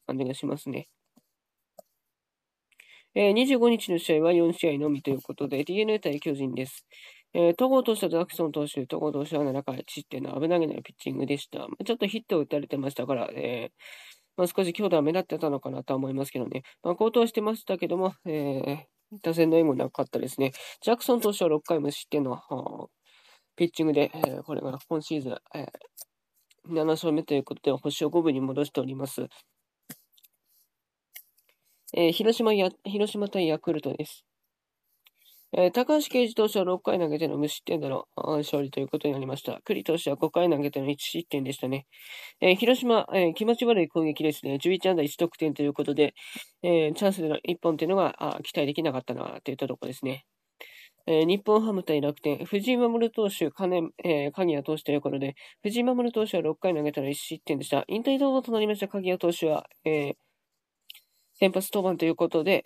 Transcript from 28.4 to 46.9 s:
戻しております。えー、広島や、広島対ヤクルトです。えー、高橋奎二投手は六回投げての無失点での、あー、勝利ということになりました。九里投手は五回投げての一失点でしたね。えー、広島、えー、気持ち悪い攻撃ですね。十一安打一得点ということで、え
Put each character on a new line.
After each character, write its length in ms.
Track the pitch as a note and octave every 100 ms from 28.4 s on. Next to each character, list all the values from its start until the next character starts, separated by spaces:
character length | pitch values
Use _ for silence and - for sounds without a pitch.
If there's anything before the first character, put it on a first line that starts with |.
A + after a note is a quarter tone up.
戻 240 | C3 C3+
し 80 | C#3+
て 80 | -
お 40 |
り 120 | C3 C3+
ま 100 | C3+
す。 220 | - - - _ _ _ _ - - _ _ _ _ _ _ _ _ _ _ _ - - _ _ _ _ _ -
え 160 | - E3+
ー、 40 |
広 240 | E3 A3 A3+
島 160 | A3+
や、 160 | G#3 F#3 -
広 280 | - G3+ G#3
島 160 | G#3 G3+
対 180 | G3+ E3
ヤ 140 | D#3
ク 120 | -
ル 100 | D#3
ト 100 | C#3+
で 120 | C#3+ D3+
す。 180 | - _ _ _ _ _ _ _ _ _ _ _ _ _
え 140 | - F3+
ー、 40 |
高 280 | G#3 B3+ D4+
橋 60 | D4
奎 220 | B3+ A#3+
二 60 | A3+
投 120 | G#3+
手 120 | G#3+
は 40 |
六 160 | F3+ F3+
回 200 | - F#3
投 80 | E3
げ 100 | D3+
て 80 | D#3+
の 100 | C#3+
無 120 | D3
失 160 | -
点 160 | - E3+
で 80 | C#3+
の、 180 | C3 -
あ 200 | - -
ー、 20 | D3+
勝 260 | D3 D3
利 80 | C#3
と 80 | C#3
い 60 |
う 40 | C3+
こ 120 | D3+
と 80 | D3
に 60 |
な 40 | C3+
り 80 | C3
ま 100 | C#3
し 60 |
た。 180 | - -
九 100 | -
里 80 | G#3
投 160 | - E3
手 80 | D3+
は 60 |
五 160 | C#3+ D#3+
回 180 | - F3
投 80 | D3
げ 120 | C#3+
て 100 | C#3
の 80 | C3+
一 140 | C#3+
失 260 | - E3+ E3+
点 140 | C#3+
で 100 | C3
し 60 | C#3
た 80 | C3
ね。 220 | C#3 - - - - - -
え 120 | F#3
ー、 20 |
広 240 | F#3 A#3 B3+
島、 300 | B3+ A3+ -
え 180 | F#3+ F3
ー、 40 |
気 100 | E3
持 120 | A3 A3+
ち 80 |
悪 180 | A#3+ A3
い 60 | D#3+
攻 160 | -
撃 180 | D#3+ D3
で 80 | D#3
す 160 | D3 D3
ね。 120 | C#3
十 140 | F3
一 140 | F#3 F#3
安 80 |
打 80 | F3
一 140 | D3 -
得 200 | B2+ -
点 160 | D#3+
と 120 | C#3+
い 20 | C#3+
う 60 |
こ 100 | C#3+
と 100 | D3
で、 200 | C#3+ D3 - - - - _
え 300 | F3+ E3+ D#3